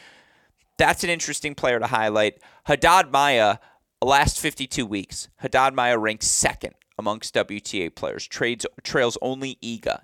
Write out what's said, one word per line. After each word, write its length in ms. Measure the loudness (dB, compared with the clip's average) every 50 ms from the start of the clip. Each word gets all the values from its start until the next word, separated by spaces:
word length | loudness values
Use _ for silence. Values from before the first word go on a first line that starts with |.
| -20 -20 -20 _ _ _ _ _ _ _ _ _ _ _ _ 2
That's 260 | 2 2 2 2 0
an 80 | -2
interesting 420 | -2 -2 -2 -6 -8 -6 -6 -8 -8
player 260 | -2 0 0 0 0
to 60 | 0
highlight. 540 | 0 0 0 0 2 2 2 2 2 0 -4 _ -20 _ _ _
Haddad 480 | 0 0 4 6 6 6 6 4 4
Maia, 460 | 2 2 4 4 4 4 4 4 2 0 -4 _ _ _ _ _ _ _
last 380 | 0 2 4 4 4 4 2 -2
fifty-two 480 | -4 -6 -6 -6 -10 -8 -6 -6 -4 -4
weeks, 400 | -4 -6 -6 -8 -12 -14 -14 -16 _
Haddad 400 | _ -8 -2 2 2 2 2 2
Maia 240 | 2 2 2 2 2
ranks 280 | 0 -2 -4 -2 -2 -2
second 460 | 0 0 0 0 -2 -4 -10 -14 -14 _ _ _ _ -6
amongst 380 | -4 -4 -4 -4 -8 -4 -2
W 240 | -2 -2 -2 -4 -10
T 240 | -10 -8 -6 -6 -6
A 60 | -6
players, 360 | -6 -8 -8 -8 -8 -8 -12
trades, 400 | -12 -8 -4 -4 -4 -4 -4 -6 -10 -10 -10
trails 340 | -12 -4 -2 0 0 0 -2 -4
only 360 | -6 -6 -6 -6 -8 -10 -12 -12
Iga 420 | -10 -10 -10 -8 -6 -6 -6 -6